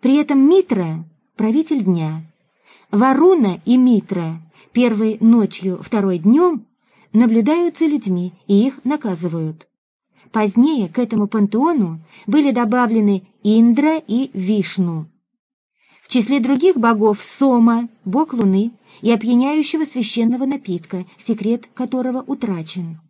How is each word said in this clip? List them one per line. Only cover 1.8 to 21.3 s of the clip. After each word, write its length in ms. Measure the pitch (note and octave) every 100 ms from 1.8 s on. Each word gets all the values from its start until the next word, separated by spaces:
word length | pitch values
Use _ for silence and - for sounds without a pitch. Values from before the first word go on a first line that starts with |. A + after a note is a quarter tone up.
дня. 380 | F#3+ F3 D#3 D#3 D#3+ _ _ _ _ _ _
Варуна 680 | G3+ B3 C4+ F4 F#4 G#3 E3+
и 120 | - B3
Митра, 640 | B3+ A3 - G3 E3 E3 - _ _
первый 460 | - B3 G#3+ A3 A3
ночью, 600 | A3+ A#3 G3+ - F#3+ F3+
второй 360 | - A3 G3 F3
днём – 480 | E3+ C4+ F4+ C#4+ - _ _ _ _
наблюдают 640 | G#3+ A#3+ A3+ A3 E4 F4 D#4+
за 80 | D#4+
людьми 460 | C#4+ G3+ F3+ F3+ - -
и 200 | G3+ B3
их 140 | C4
наказывают. 840 | B3 D4+ A#3+ F3 F3 E3 D#3+ D#3 _ _ _ _ _ _ _
Позднее 560 | A3 G#3+ G#3 C#4 D4+ F3+
к 100 | D#3+
этому 300 | A3+ G#3+ G#3
пантеону 720 | A3 G3+ G#3 D#4 D#4+ F3+ D#3+ _ - -
были 240 | C4+ C#4
добавлены 720 | A#3+ A#3+ B3 A#3+ A3+ G#3 G3 _ _
Индра 560 | G#3 A3 A#3 A#3 D4 D#4+
и 320 | - A3+ C4+
Вишну. 720 | - F#3 G#3+ E3+ - F3+ D#3+ D#3 _ _ _ _ _ _ _ _ _
В 60 | _
числе 320 | B3+ A3 C#4
других 360 | A#3 C4+ F4 D#4+
богов 460 | A#3 A3 G#3+ G#3
Сома, 680 | - - C#4 B3 A#3 A#3 A#3+ _
бог 280 | - G#3 D#4
луны 380 | B3 G3+ F#3+ A3+ - _ -
и 80 | G#3+
опьяняющего 720 | A#3 A3 A#3+ C4+ D4+ D4 D#4+
священного 640 | D4+ B3+ G#3+ A#3 A3+ B3 C4+
напитка, 580 | C#4 - F3 - F#3 F3+ _
секрет 500 | -